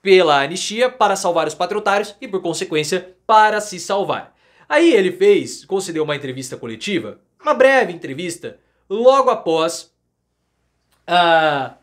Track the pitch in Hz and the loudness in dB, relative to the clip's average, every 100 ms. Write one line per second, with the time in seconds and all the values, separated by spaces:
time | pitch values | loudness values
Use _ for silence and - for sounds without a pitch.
0 | 202 185 165 143 143 185 - 214 254 254 | 6 4 6 2 0 -6 -8 -2 -4 0
1 | 208 190 185 170 156 - 175 208 208 202 | 0 0 0 -2 -2 -4 -4 -2 0 0
2 | 208 - 262 190 175 160 185 156 151 185 | -2 -12 -10 -6 -4 -6 -4 -4 -2 -6
3 | 180 _ - 220 214 214 208 180 - 202 | -6 _ 2 4 4 0 -6 -12 -6 -4
4 | 170 113 - _ _ _ _ 302 339 226 | -4 -6 -10 _ _ _ _ 2 4 4
5 | 185 180 202 190 117 - - 190 185 160 | 2 2 4 4 0 -12 -6 -6 -4 -6
6 | 151 143 135 131 131 127 117 110 202 190 | -4 -4 -6 -10 -12 -12 -12 -10 -4 -4
7 | 107 - _ _ - 262 262 269 190 165 | -6 -16 _ _ -4 2 4 4 0 -6
8 | 151 135 180 - 123 - _ _ _ 202 | -12 -10 -10 -10 -14 -18 _ _ _ 2
9 | 247 269 254 226 170 160 160 165 - _ | 4 4 2 0 0 0 0 -4 -16 _
10 | _ _ _ _ _ _ _ _ _ _ | _ _ _ _ _ _ _ _ _ _
11 | - 175 170 165 156 139 123 - | -2 2 4 4 2 -2 -6 -12